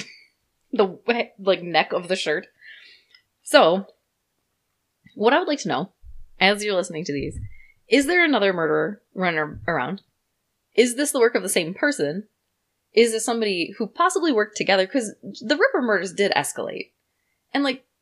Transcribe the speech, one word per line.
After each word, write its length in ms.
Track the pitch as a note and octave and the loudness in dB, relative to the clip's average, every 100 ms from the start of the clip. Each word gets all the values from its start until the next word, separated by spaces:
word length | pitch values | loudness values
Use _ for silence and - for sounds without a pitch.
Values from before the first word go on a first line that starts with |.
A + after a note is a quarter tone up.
| - - _ | -16 -20 _
<laughs> 380 | _ _ _ _ | _ _ _ _
the, 260 | A3 G3 F3 - A#3 A#3 - | 0 0 -2 -4 -2 -4 -2
like, 240 | G3 E3+ | 0 0
neck 300 | F3 D#3+ F3+ | 0 0 0
of 160 | F3 F3 | -2 -4
the 80 | F#3 | -4
shirt. 300 | E3 D#3+ - _ - - - _ _ _ _ _ | -2 -4 -6 _ -20 -20 -20 _ _ _ _ _
So 440 | - D4 E3+ F#3+ G3 _ _ _ _ _ _ _ _ _ _ _ _ | 2 6 6 4 -4 _ _ _ _ _ _ _ _ _ _ _ _
what 180 | - A3 | -2 2
I 60 | C#4+ | 2
would 100 | F#4 | 2
like 120 | D4 | -4
to 80 | F3 | -2
know, 240 | C3 F#3+ _ - - - - | -4 -6 _ -18 -18 -18 0
as 240 | F#3+ G#3 | 2 2
you're 100 | G#3 | -2
listening 300 | F#3 E3+ D#3 | -2 -4 -6
to 80 | D3+ | -6
these, 260 | C#3+ - - - - - _ - | -6 -8 -10 -12 -16 -20 _ 0
is 180 | C4 C#4 | 2 4
there 180 | F4+ | 2
another 280 | E4 A#3+ G3 | 2 2 2
murderer 500 | F3+ D#3+ D#3 D#3 G#3 _ | 0 0 0 -2 -6 _
running 460 | - F3+ D#3+ D3+ - - | -4 -2 -2 -4 -6 -4
around? 340 | D#3 B2+ G3 _ _ _ _ _ _ _ | -4 -4 -8 _ _ _ _ _ _ _
Is 220 | - B3 A#3+ | 2 2 0
this 160 | D4 | -2
the 80 | C4+ | 2
work 140 | A#3 | 2
of 80 | A#3+ | 2
the 60 | F#3 | -2
same 240 | G3 E3 | -2 -2
person? 500 | G3 D4 C#4 C#3+ F3 - _ _ _ _ _ _ | -2 -2 -2 -4 -4 -10 _ _ _ _ _ _
Is 200 | G#3+ A#3 | 4 4
this 120 | A3 | 2
somebody 500 | B3 A#3 G#3 F3+ E3+ - | -4 -2 -2 -2 -4 -6
who 80 | A3 | -4
possibly 460 | - F4+ F#4 E4 | 0 0 2 2
worked 240 | A3 G#3 - | 2 0 -2
together? 300 | - F#3+ F#3 | 2 2 2
'Cause 280 | - G#3+ - | -2 -4 -8
the 340 | - - A3+ D4 | -16 -8 -2 2
Ripper 240 | C5+ F#4 | 2 2
murders 300 | A#3+ G3 F#3 | 0 0 -2
did 200 | E3+ G3+ | -2 0
escalate. 580 | - C#3+ - - - - _ _ _ _ _ _ | 0 -2 -6 -10 -10 -14 _ _ _ _ _ _
And, 80 | C#4 | -2
like, 220 | C#4 C4+ _ _ | -2 -4 _ _